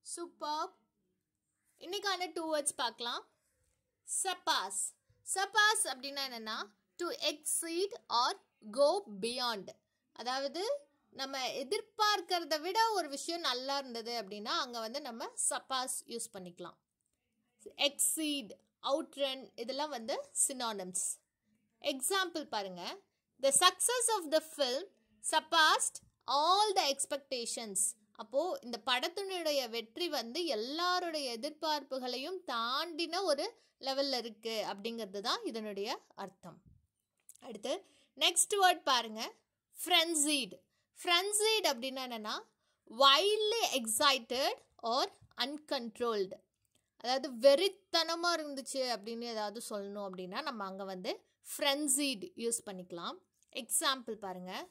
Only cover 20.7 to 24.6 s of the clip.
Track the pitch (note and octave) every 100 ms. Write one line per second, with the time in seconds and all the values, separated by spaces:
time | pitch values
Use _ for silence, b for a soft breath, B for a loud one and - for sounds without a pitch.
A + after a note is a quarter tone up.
20.7 | G3+ F#3 F3+ - - _ _ _ _ _
21.7 | _ - C4+ - G4 F#4 E4+ B3 A3 G3
22.7 | F3+ G3 F#4+ _ _ _ _ C4+ C4+ F4+
23.7 | F#4 A4 B4 A#4 G#4+ D#4+ D#4 - -